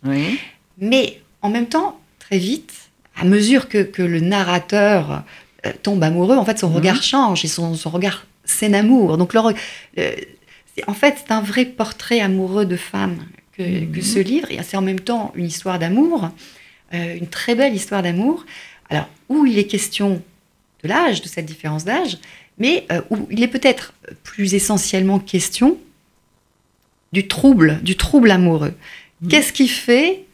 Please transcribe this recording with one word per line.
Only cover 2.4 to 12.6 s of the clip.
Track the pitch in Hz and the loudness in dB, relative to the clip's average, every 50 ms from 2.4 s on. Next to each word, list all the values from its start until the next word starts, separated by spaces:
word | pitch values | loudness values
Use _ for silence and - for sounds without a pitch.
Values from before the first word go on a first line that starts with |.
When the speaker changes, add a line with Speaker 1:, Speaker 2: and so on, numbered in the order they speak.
| 180 190 262 320 - - - - - _ _ _ _ _ _ | 0 -2 -4 -6 -8 -14 -20 -20 -20 _ _ _ _ _ _
Speaker 2:
à | - 175 | -2 2
mesure | 180 196 208 208 220 262 277 269 - | 4 4 4 4 4 4 2 2 2
que, | - 214 196 | 0 0 0
que | 196 - - 180 | 0 -2 -2 -2
le | 175 170 165 | 0 0 0
narrateur, | 160 175 202 202 190 175 175 175 - - - 208 202 208 208 185 151 147 143 147 147 - - - - _ _ _ - | 0 0 0 0 0 0 0 -2 -2 0 0 2 4 4 4 2 0 -2 -6 -8 -10 -14 -20 -20 -20 _ _ _ -10
euh, | - - - _ | -10 -10 -4 _
tombe | - 208 190 160 | 0 2 2 2
amoureux, | 156 165 175 175 190 254 | 2 2 2 4 4 4
en | 269 208 | 4 4
fait, | 208 220 220 | 0 -2 -2
son | - 170 | 0 0
Speaker 1:
Mhm. | 156 | 0
Speaker 2:
regard | 165 156 185 208 269 - | 2 2 2 2 2 0
change | - - 277 269 220 185 170 - | 0 2 2 2 2 0 -2 -2
et | 160 | -4
son, | - - 170 165 165 | -4 -4 -4 -4 -4
son | 160 - 165 | -6 -6 -6
regard | 160 180 185 202 180 - - _ _ _ _ | -4 -2 -2 -2 -4 -6 -14 _ _ _ _
s'énamoure. | - - - - 214 202 196 208 214 262 262 214 165 156 160 | -6 -4 -2 2 2 2 4 6 6 6 6 6 4 4 2
Donc, | 180 175 - | 0 2 2
le | 226 | 2
re-, | 220 226 214 220 - - - - - _ _ | 2 2 0 -2 -6 -14 -16 -18 -20 _ _
le, | - - - - - - - - _ _ _ - _ _ _ _ | -4 -4 -4 -4 -8 -14 -16 -20 _ _ _ -20 _ _ _ _
c'est, | - - - | -12 -8 -8
en | 202 | -4
fait, | - - 294 285 - - | 0 0 0 0 0 -4
c'est | - 220 | -2 -2
un | 220 208 | -2 -2
vrai | 202 202 254 254 | -2 0 0 0
portrait | 247 254 - 226 214 - - - - 240 233 | -2 -2 -6 -6 -6 -6 -14 -6 -2 -2 0
amoureux | 208 190 190 190 190 185 190 208 | 0 0 0 0 -2 -2 0 0